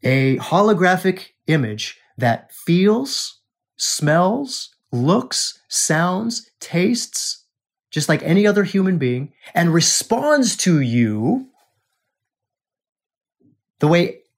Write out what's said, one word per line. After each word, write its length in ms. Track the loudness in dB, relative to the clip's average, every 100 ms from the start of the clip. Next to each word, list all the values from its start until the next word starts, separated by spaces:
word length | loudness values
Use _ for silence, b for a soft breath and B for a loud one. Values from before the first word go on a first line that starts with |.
a 340 | 0 2 2 0
holographic 920 | 0 2 4 4 2 2 0 -2 -8 _ -2
image 500 | 0 0 -6 -10 -14 b b
that 360 | -2 -2 -6
feels, 880 | -14 0 2 4 2 -2 -6 -8 -14 _ _ _ _
smells, 960 | -6 -2 2 2 2 0 -6 -10 -14 _ _
looks, 680 | -2 2 2 0 -6 -6 -10 _
sounds, 840 | -4 -2 0 0 -2 -4 -8 -12 _
tastes, 840 | -6 -2 0 -2 -6 -8 -8 -10 _ _ _ _ _
just 180 | -8 -2
like 160 | -2
any 240 | 2 2 4
other 160 | 2
human 340 | 0 0 0 0
being, 360 | 0 -2 -6 B B
and 200 | -2 2
responds 840 | 2 2 -2 -2 -2 2 2 2 0
to 240 | 2 2
you 680 | 2 2 0 0 -2 -2 -4 _ _ _ _ _ _ _ _ _ _ _ _ _ _ _ _ _ _ _ _ _ _ _
the 80 | 2
way 300 | 2 0 -4 _